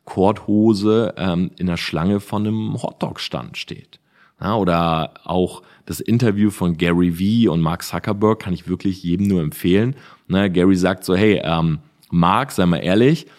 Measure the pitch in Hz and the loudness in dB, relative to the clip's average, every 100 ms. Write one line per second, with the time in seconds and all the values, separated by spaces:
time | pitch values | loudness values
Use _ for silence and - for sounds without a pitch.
0 | - 101 95 107 - 107 113 98 107 110 | -8 0 0 0 -2 2 4 2 2 2
1 | 113 - 92 87 92 - 90 85 - 80 | 0 -4 -2 -2 -2 -4 -4 -4 -4 -2
2 | 90 101 - 104 107 110 110 107 - - | -2 -2 -4 -4 -4 -4 -4 -6 -8 -8
3 | - - - 67 58 - - - - _ | -10 -8 -10 -10 -10 -14 -14 -16 -18 _
4 | _ _ _ _ 92 113 90 85 85 80 | _ _ _ _ -2 0 2 2 2 0
5 | 73 - - 90 90 - - _ - 90 | -4 -10 -6 -2 -2 -6 -20 _ -14 -8
6 | - 117 120 101 104 - 87 80 87 87 | -2 2 2 2 0 0 -2 0 0 2
7 | 90 85 101 117 107 82 80 87 - 85 | 2 0 0 2 2 2 0 -4 -6 -6
8 | 110 101 107 110 95 87 87 90 98 90 | -4 0 0 0 -4 -8 -6 -4 -4 -4
9 | 85 87 101 92 76 - 87 98 123 139 | -2 -2 0 0 -2 -2 2 2 2 -4
10 | - - - 95 101 87 95 92 90 95 | -14 -20 -4 0 0 4 4 4 2 0
11 | - 90 107 98 80 82 80 78 - _ | -2 2 4 2 0 0 0 -2 -8 _
12 | _ 85 85 110 139 - 87 82 87 104 | _ 2 2 2 0 0 2 2 2 4
13 | 131 160 - | 4 2 -4